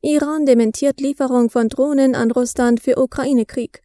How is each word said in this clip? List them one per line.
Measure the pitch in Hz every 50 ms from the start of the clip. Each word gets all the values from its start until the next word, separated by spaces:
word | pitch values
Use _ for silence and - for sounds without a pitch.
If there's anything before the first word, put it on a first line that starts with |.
| -
Iran | 302 302 294 285 285 302 311 302
dementiert | 269 254 233 233 220 226 - - 277 269 -
Lieferung | 277 277 285 - 285 254 254 247 240 233
von | - 247 233 220
Drohnen | - - 254 294 294 269 269 262 254
an | - 233 226
Russland | 240 247 247 240 - - 247 240 240 226
für | - - - -
Ukraine-Krieg. | 262 254 - - 277 262 285 240 220 _ - - 233 - _ - _